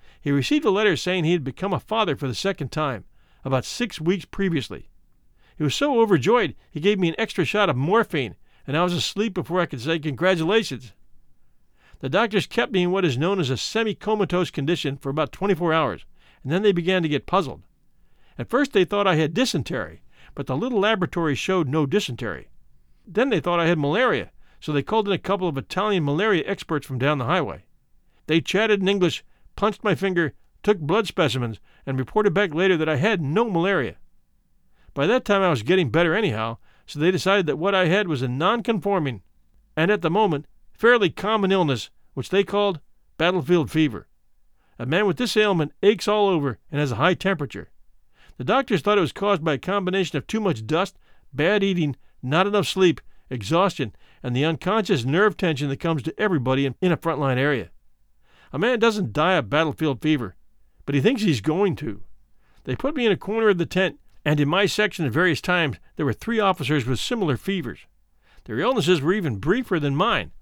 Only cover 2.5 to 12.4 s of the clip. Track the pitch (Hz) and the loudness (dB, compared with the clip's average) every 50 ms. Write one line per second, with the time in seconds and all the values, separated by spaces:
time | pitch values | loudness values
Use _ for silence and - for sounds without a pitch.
2.5 | 190 - 147 131 - 156 151 143 123 98 - - - - - _ _ _ - 135 | -2 -4 -6 -6 -4 -4 -2 -2 -4 -6 -10 -14 -20 -20 -20 _ _ _ -4 -2
3.5 | 135 131 - - - - 240 214 - - 156 165 196 185 - - - - 196 185 | -2 -2 -2 -4 -4 -4 -4 -4 -4 -2 -2 0 0 0 -4 -8 -4 -2 -2 0
4.5 | 165 143 - - 90 71 - - - - _ _ _ _ _ _ _ _ _ _ | 0 -2 -4 -6 -10 -14 -14 -18 -20 -20 _ _ _ _ _ _ _ _ _ _
5.5 | _ - 151 143 - - 277 294 269 233 226 208 202 147 117 175 233 247 208 147 | _ -4 -2 -2 0 0 0 2 4 4 4 4 4 4 4 4 2 2 2 0
6.5 | - - - _ - 151 156 202 214 190 185 165 165 - 220 208 - - 160 - | -4 -10 -16 _ -8 -2 2 2 2 2 2 0 0 -2 -4 -4 -2 -2 -2 0
7.5 | - 208 208 180 135 123 139 160 202 233 220 - - 151 127 101 - - - - | 0 2 2 2 2 0 0 2 2 2 2 0 -2 -4 -4 -6 -8 -14 -20 -20
8.5 | _ _ - - 131 156 180 180 175 160 - - - 190 214 226 185 180 147 - | _ _ -8 -4 -2 0 0 0 0 -2 -4 -4 -2 -4 -4 -2 -4 -6 -4 -2
9.5 | 170 185 170 - - 127 110 151 165 165 147 160 139 120 170 185 190 170 160 165 | -2 -2 -2 -2 -4 -6 -4 -4 -4 -2 -4 -4 -4 0 0 2 2 2 2 2
10.5 | 208 226 214 - 135 120 127 120 - - - - - - - - - - - - | 2 0 0 -2 -6 -10 -12 -16 -20 -20 -20 -20 -20 -20 -20 -20 -20 -20 -20 -20
11.5 | - - _ _ _ _ _ _ - - - 135 135 185 - 214 208 196 | -20 -20 _ _ _ _ _ _ -14 -10 -6 -2 0 0 0 2 0 0